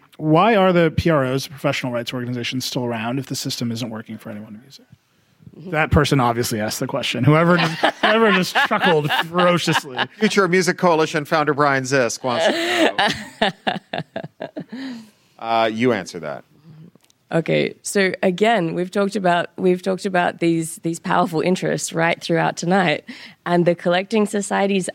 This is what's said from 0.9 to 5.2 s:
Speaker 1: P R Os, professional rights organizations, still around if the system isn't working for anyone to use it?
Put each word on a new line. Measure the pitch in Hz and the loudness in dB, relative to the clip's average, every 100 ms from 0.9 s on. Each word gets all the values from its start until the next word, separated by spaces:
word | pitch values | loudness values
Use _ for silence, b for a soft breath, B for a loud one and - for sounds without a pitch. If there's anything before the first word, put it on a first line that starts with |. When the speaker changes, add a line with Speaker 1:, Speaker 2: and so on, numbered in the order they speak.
Speaker 1:
P | 160 170 | 2 2
R | 156 131 | 2 2
Os, | 131 - | -2 -4
professional | 135 147 139 131 | -4 -2 -2 -4
rights | 120 120 | -6 -6
organizations, | 127 120 123 117 131 - | -6 -6 -6 -6 -6 -6
still | 143 123 | -4 -4
around | 113 113 135 | -4 -4 -4
if | 127 | -6
the | 139 | -8
system | - - 120 | -6 -6 -6
isn't | 113 117 | -6 -8
working | 110 113 110 | -10 -12 -14
for | - | -14
anyone | 110 220 214 | -14 -14 -18
to | 135 | -20
use | - | -20
it? | _ - _ _ | _ -20 _ _